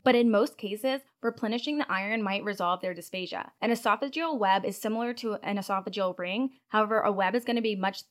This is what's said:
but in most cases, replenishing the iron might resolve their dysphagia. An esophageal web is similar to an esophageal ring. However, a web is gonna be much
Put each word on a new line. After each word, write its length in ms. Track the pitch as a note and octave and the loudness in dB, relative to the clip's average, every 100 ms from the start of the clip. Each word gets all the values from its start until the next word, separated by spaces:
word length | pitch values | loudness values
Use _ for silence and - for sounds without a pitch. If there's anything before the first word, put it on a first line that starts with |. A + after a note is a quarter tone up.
but 100 | G#3 | 4
in 160 | A#3+ A#3+ | 6 6
most 260 | G#3 - - | 6 2 -2
cases, 440 | F#3+ G#3+ C4 C4+ - _ | -8 -4 -2 -4 -6 _
replenishing 580 | A#3 A#3 G#3+ A#3+ D4 D4 | -6 -2 -4 -2 -4 -4
the 120 | - | -2
iron 320 | F#3+ G3+ A3+ | -2 0 -2
might 220 | G3+ G3+ | 0 -2
resolve 360 | G3+ G3 F3 F3+ | -4 -2 0 0
their 140 | F#3 | -2
dysphagia. 540 | F3 - F#3 F3+ F#2 - - | -6 -8 -8 -6 -8 -10 -4
An 100 | A3+ | 0
esophageal 680 | A#3 A3+ G#3+ C#4+ D4+ E4 C#4 | 2 2 0 0 -2 -2 2
web 260 | G3 G3 | 4 4
is 160 | F#3+ G3 | 2 -4
similar 320 | A3 A3 A#3+ | -4 -2 -4
to 200 | A#3+ A3+ G#3 | -4 -4 -4
an 140 | - G3+ | -4 -4
esophageal 600 | F#3+ G3 F#3 G3 F#3 F3+ | -2 -4 -4 -2 -2 -2
ring. 340 | F3 G#3 C4 _ - | -4 -2 -4 _ -2
However, 320 | G#3+ G#3+ A3 | 2 4 2
a 100 | - | 2
web 240 | G3 F#3 | 2 2
is 100 | A#3+ | 2
gonna 180 | A#3+ A#3 | 0 0
be 120 | A3+ | 0
much 280 | G3+ F#3+ G3 - | 0 -2 -4 -6